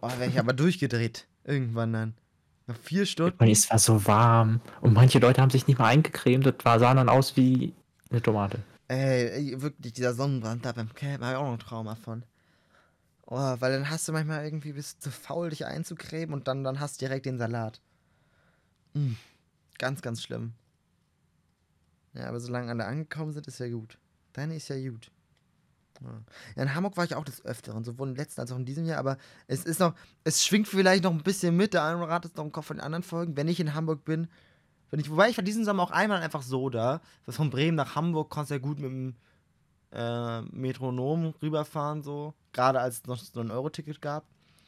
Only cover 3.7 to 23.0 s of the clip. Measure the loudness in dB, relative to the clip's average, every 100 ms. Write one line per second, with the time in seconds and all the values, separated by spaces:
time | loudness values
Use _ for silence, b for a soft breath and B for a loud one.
3.7 | 4 6 4 6 6 8 8 6 2 -2
4.7 | B 6 10 10 10 8 8 6 4 4
5.7 | 4 6 6 4 2 2 4 4 4 6
6.7 | 8 8 8 8 6 6 4 6 4 0
7.7 | -6 _ _ -4 0 2 2 0 -4 -10
8.7 | _ -6 -2 2 2 0 -4 -6 -6 -8
9.7 | -10 -12 -2 -2 0 -2 -2 -4 -6 -6
10.7 | -6 -8 -8 -8 -6 -4 -4 -4 -6 -10
11.7 | -10 -10 -10 -12 -12 -14 _ _ _ _
12.7 | _ _ _ _ _ -10 -6 -4 -2 -2
13.7 | -2 -2 -6 -4 -4 -4 -6 -6 -8 -10
14.7 | -12 -14 -12 -12 -12 -10 -6 -6 -8 -8
15.7 | -8 -10 -12 -10 -10 -8 -6 -6 -4 -4
16.7 | -6 -8 -8 -6 -6 -6 -6 -4 -4 -6
17.7 | -10 _ _ _ _ _ _ _ _ _
18.7 | _ _ -4 -4 -4 b b b _ _
19.7 | -8 -6 -6 -8 -8 -8 -10 -10 -14 _
20.7 | _ _ _ _ _ _ _ _ _ _
21.7 | _ _ _ _ -12 -10 -8 -8 -8 -6
22.7 | -6 -4 -6